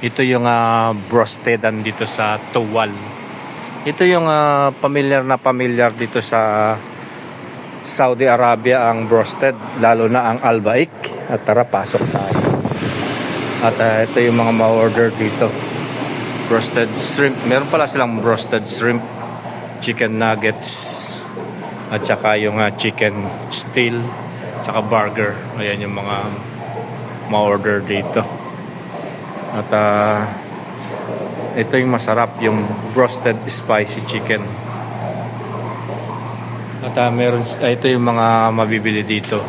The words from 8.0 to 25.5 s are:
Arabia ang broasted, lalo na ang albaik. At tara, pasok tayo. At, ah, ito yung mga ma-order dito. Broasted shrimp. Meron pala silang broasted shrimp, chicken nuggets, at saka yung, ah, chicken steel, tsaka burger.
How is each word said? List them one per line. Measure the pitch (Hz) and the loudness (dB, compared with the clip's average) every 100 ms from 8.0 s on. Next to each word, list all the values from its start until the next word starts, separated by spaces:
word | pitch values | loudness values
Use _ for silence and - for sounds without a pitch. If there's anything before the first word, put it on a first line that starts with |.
| 131 120 131 | 2 4 4
Arabia | 120 123 113 120 127 117 | 6 6 4 4 4 4
ang | 113 107 | 2 4
broasted, | 113 107 - 135 120 - - | 4 4 2 0 0 -6 2
lalo | 113 113 113 | 4 6 6
na | 123 120 | 4 2
ang | 117 127 | 2 2
albaik. | 113 104 120 170 - - - - | 4 4 2 2 -2 -10 -10 -4
At | 113 - | -4 2
tara, | 107 - | 2 4
pasok | 98 95 - - | 0 0 0 0
tayo. | - 98 95 98 - - - - - - - - - - - 117 | 0 0 0 2 0 -2 -4 -4 -4 -4 -4 -4 -4 -4 0 0
At, | 113 | 2
ah, | 113 110 113 | 2 2 2
ito | - | 4
yung | 120 117 | 4 4
mga | 113 | 4
ma-order | 113 113 113 113 110 117 104 | 4 4 6 4 4 2 2
dito. | 107 98 110 - - - - - - - - - - | -2 0 0 0 -6 -6 -6 -6 -6 -6 -6 -6 0
Broasted | 113 113 123 117 | 0 2 0 0
shrimp. | 110 - - 143 123 110 | 0 -2 2 2 2 2
Meron | 127 143 | 2 2
pala | 160 143 | 0 0
silang | 139 123 113 | 2 0 2
broasted | 110 110 - 117 107 | 2 0 0 -2 -2
shrimp, | - 117 120 - - - - - - - - | -2 0 0 -4 -10 -10 -10 -10 -10 -12 -8
chicken | - 113 117 110 | -6 0 0 2
nuggets, | 113 110 107 - - - - - - - - - - - - - - | 2 2 0 0 -2 -2 -4 -4 -6 -8 -10 -10 -10 -10 -10 -10 -6
at | 110 - | -4 0
saka | 107 110 107 | 0 2 2
yung, | 107 107 | 2 2
ah, | 107 | 0
chicken | 101 113 - 110 101 95 - - | 0 -2 2 0 0 -6 -6 -6
steel, | - - - 120 117 120 117 - - - - | -4 -2 0 2 0 -4 -8 -12 -10 -10 -8
tsaka | - 107 107 | -4 -2 2
burger. | 113 104 107 104 101 - | 2 2 0 -2 -2 -8